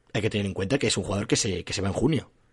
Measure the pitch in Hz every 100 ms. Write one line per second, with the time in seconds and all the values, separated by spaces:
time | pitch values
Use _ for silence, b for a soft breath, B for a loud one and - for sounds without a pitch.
0 | _ 117 104 104 101 92 98 139 110 101
1 | 95 101 110 147 - 87 - - 98 90
2 | 135 147 - _ _